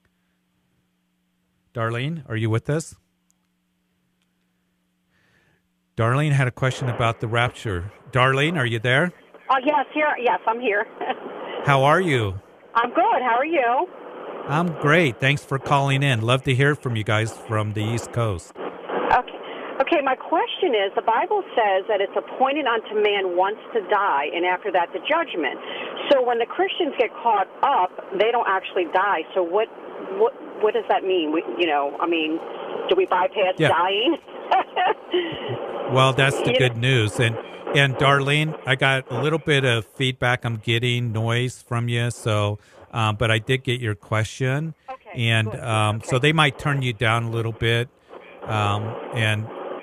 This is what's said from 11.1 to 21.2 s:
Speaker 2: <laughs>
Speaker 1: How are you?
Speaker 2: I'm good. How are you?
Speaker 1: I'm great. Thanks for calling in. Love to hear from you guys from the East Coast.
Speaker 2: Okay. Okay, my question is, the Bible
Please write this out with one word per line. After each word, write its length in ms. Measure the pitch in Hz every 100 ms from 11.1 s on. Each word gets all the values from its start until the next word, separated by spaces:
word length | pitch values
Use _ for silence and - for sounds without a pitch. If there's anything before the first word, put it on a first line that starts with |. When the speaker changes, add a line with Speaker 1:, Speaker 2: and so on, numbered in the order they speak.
| - -
Speaker 2:
<laughs> 400 | - - - -
Speaker 1:
How 180 | 139
are 160 | 139 165
you? 400 | 185 127 104 95 - - -
Speaker 2:
I'm 180 | 233 247
good. 300 | 330 415 330
How 140 | 247 233
are 100 | 302
you? 440 | 330 233 254 359 - - - - - -
Speaker 1:
I'm 200 | 151 175 147
great. 400 | 143 165 156 110
Thanks 240 | 131 143
for 160 | - 131
calling 420 | - 143 139 135
in. 200 | 143 117
Love 220 | 113 127
to 120 | 143 123
hear 180 | 143
from 220 | 147 127 110
you 80 |
guys 320 | 107 107 110 -
from 380 | - 107 107
the 100 | 104
East 300 | 107 117 -
Coast. 400 | 123 113 87 - -
Speaker 2:
Okay. 800 | - - - - - 247 - - - - - -
Okay, 200 | 269 320
my 120 | 269 262
question 600 | - 330 466 - 370 220
is, 160 | 196 240
the 60 |
Bible 420 | 233 233